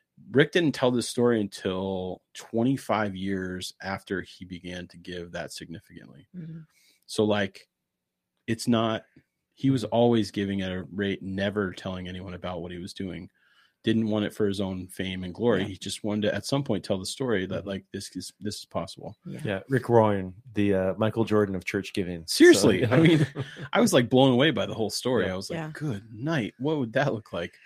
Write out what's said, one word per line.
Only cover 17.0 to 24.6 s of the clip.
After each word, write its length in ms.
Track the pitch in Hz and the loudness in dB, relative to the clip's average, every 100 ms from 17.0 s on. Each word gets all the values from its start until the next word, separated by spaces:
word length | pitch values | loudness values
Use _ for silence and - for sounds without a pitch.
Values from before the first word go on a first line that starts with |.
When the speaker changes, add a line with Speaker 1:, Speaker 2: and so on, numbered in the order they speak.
Speaker 1:
story 400 | 95 - 131 101 | -6 -6 -2 -2
that, 140 | 95 90 | -2 -6
Speaker 3:
Mm-hmm. 80 | 98 | -6
Speaker 1:
like, 160 | 98 - | -8 -8
this 240 | 101 - 90 | -12 -10 -12
is, 160 | - - | -14 -10
this 200 | 104 - | -10 -10
is 40 | |
possible. 500 | - - 85 - - - - | -8 -8 -8 -10 -16 -14 -14
Speaker 2:
Yeah. 140 | - | -10
Speaker 3:
Yeah, 160 | 120 95 - | -6 -6 -2
Rick 220 | 131 - | -2 4
Warren, 420 | 117 107 101 92 90 - | 6 6 4 -4 -10 -10
the, 180 | 104 101 | -2 2
uh, 200 | 95 92 92 | 2 0 0
Michael 280 | 110 113 101 | 0 0 2
Jordan 280 | 104 101 | 2 2
of 120 | 92 - | 0 -4
church 260 | 101 95 | -6 -4
giving. 280 | - 90 85 82 | -6 -6 -6 -2
So, 180 | - | 8
Speaker 1:
Seriously, 360 | 349 302 135 92 | 8 10 6 4
Speaker 3:
yeah. 140 | 107 | 4
Speaker 1:
I 40 | 131 | 6
mean, 260 | 165 156 151 147 - | 6 6 4 -2 -10
Speaker 3:
<laughs> 240 | - 151 | -10 -2
Speaker 1:
I 80 | 190 | 2
was, 100 | 226 | 4
like, 160 | 160 117 | 4 4
blown 240 | 127 135 | 6 6
away 200 | 123 156 | 6 4
by 120 | 104 | 2